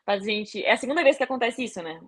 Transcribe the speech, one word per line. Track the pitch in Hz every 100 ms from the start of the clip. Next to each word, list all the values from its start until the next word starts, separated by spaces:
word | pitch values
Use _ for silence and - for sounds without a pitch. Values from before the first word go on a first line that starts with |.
| -
mas | 202
a |
gente, | 202 214 208 214
é | -
a | 240
segunda | 254 320
vez | 277 -
que |
acontece | 254 254 233 247
isso, | 240 185
né? | 165 165